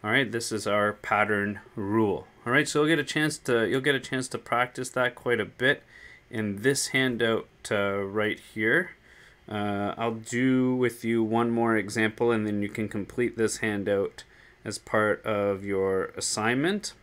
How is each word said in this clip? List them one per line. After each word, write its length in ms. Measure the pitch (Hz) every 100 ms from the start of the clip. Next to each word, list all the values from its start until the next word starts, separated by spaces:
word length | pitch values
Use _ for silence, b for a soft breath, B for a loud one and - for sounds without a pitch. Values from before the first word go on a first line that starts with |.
All 80 | 107
right, 200 | 123 120
this 220 | 113 -
is 140 | 110 104
our 260 | 104 104
pattern 640 | 104 - 104 104 104 101 101 -
rule. 540 | - 98 110 107 82 - - -
All 60 |
right, 160 | 131 143
so 120 | 151
you'll 160 | 151 160
get 40 |
a 40 |
chance 320 | 143 156 156 151
to, 300 | - 120 110
you'll 120 | 127
get 160 | 139 135
a 40 |
chance 280 | - 131 127
to 100 | 117
practice 500 | - 120 123 - 127
that 260 | - 123 -
quite 240 | 127 117
a 40 |
bit 380 | 95 - 127 143 _ B B B B
in 320 | 117 107 98
this 260 | 120 135 -
handout, 600 | 135 131 117 117 110 - _ -
uh, 320 | 107 101 98
right 340 | 98 104 107 - -
here. 380 | - 110 143 180 - B B B B -
Uh, 460 | 104 104 101 101 -
I'll 180 | 117
do 600 | 113 110 120 131 131 127 127
with 280 | 123 117
you 200 | 113 117
one 260 | 110 113 117
more 260 | 117 117 110
example, 540 | 98 113 110 110 120
and 160 | 117 107
then 160 | 104
you 60 | 101
can 200 | - 107
complete 480 | 107 95 - 120 -
this 200 | 110 -
handout 640 | 110 101 98 98 98 - - B B B
as 140 | - 101
part 460 | - 113 107 - 113
of 380 | 104 101 98
your 420 | 101 98 95 95 85 -
assignment. 800 | - - 107 127 160 202 - -